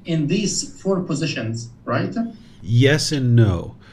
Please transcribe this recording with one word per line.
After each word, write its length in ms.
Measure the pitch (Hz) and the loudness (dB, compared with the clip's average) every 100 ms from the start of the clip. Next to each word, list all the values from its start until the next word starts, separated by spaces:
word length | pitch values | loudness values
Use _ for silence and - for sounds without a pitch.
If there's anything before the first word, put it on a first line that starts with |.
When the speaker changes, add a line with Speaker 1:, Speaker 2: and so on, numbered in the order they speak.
| - | -4
Speaker 1:
in 220 | 160 147 | -2 0
these 540 | 196 202 - - - | 0 -2 -4 -8 -6
four 200 | 190 190 | -2 -2
positions, 680 | 170 147 160 - 113 117 - - | -2 -4 -4 -4 -6 -8 -10 -14
right? 320 | - 120 180 233 233 - - - | -4 -2 -2 -4 -6 -8 -20 -12
Speaker 2:
Yes 500 | - 117 135 151 - | 0 4 4 4 0
and 240 | 151 127 120 | -2 4 4
no. 400 | 104 85 82 - - | 4 2 -4 -14 -20